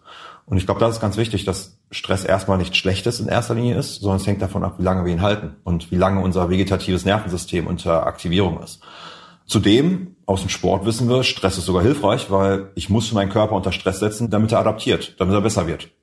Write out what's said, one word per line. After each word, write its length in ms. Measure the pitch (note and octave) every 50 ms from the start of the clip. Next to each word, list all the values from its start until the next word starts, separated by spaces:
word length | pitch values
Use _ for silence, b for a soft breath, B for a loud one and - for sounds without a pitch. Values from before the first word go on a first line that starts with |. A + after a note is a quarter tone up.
| B B B B B B B B B
Und 120 | - -
ich 80 | F#2 F#2
glaube, 160 | G2 G2 -
das 140 | A#2 A#2 A2+
ist 60 | A2+
ganz 140 | - G#2 -
wichtig, 300 | A2 A2 - - F#2+ -
dass 340 | F#2+ F2+ - - - - _ _ _
Stress 360 | - - - - F#2+ F#2+ F#2+
erstmal 320 | - F#2 G2 - - G2
nichts 180 | F#2 F2 - -
Schlechtes 460 | - - F#2 F#2+ F#2+ - A#2+ A#2+ -
in 80 | A2 -
erster 260 | F2 A2+ A#2 - A#2
Linie 220 | A2+ B2 A#2+ A#2+
ist, 240 | - C#3+ - - -
sondern 180 | G2+ G2+ F#2+ F#2
es 80 | F#2+
hängt 140 | G#2 G2+ G2
davon 240 | G2 F#2 - F#2 F2+
ab, 100 | F#2 -
wie 60 | - F2+
lange 220 | F#2 F#2 F#2 F2
wir 80 | F2+ F2
ihn 80 | E2
halten 340 | F#2+ G#2 G#2 G2+ - D#2 - - _
und 260 | F2 F2 E2 - -
wie 60 | F2+
lange 240 | F2+ F#2 F#2+ G2 F#2+
unser 300 | F#2 F#2 F2 F#2 F2 E2+
vegetatives 560 | F#2 F#2+ G2 F#2+ G2 F2 - - F#2 F2 E2+
Nervensystem 600 | F#2+ G2+ G#2+ G#2 F#2 F2+ F2 - - - F2 D#2+
unter 400 | E2 F2+ E2+ - F2+ E2 D#2+ D2
Aktivierung 560 | - - - - F2+ E2+ F#2+ G2+ F2+ D#2+ -
ist. 200 | - - - B B B B B B B B B B B B B B
Zudem, 720 | - - A2 G2 G2+ G#2+ B2 D3+ F3 F#3 F3+ - - - _ _
aus 160 | - G2 F#2+
dem 80 | - -
Sport 360 | - - - F2+ F#2 F#2 F#2+
wissen 220 | A2+ A2 A#2 B2
wir, 160 | A#2 B2 B2+ B2
Stress 340 | - - - - F#2+ F#2
ist 80 | F#2 E2
sogar 180 | F#2 F2+ F#2 F#2
hilfreich, 460 | A#2+ D3 - - G2 A2+ A#2+ - -
weil 420 | G2 G2 G2 G2 G2 F#2+ - - -
ich 140 | - - -
muss 240 | G2 A#2+ A#2 A2+ A#2
meinen 160 | G2+ G2 F#2+
Körper 260 | - A2 G#2+ G#2+ A2
unter 160 | F#2+ F2 F#2+
Stress 280 | F2+ - - F#2 F#2+ -
setzen, 300 | G#2 G#2+ G#2+ - A#2+ A2+
damit 220 | G#2+ G#2 A2 A2
er 80 | A#2 A2
adaptiert, 560 | A2 A2 G#2+ - - B2+ F#2+ E2 - - - -
damit 140 | F#2 F2+ G2
er 80 | G#2
besser 260 | G2 A2+ A2 G2 F2
wird. 220 | D#2+ D#2 - - - _ _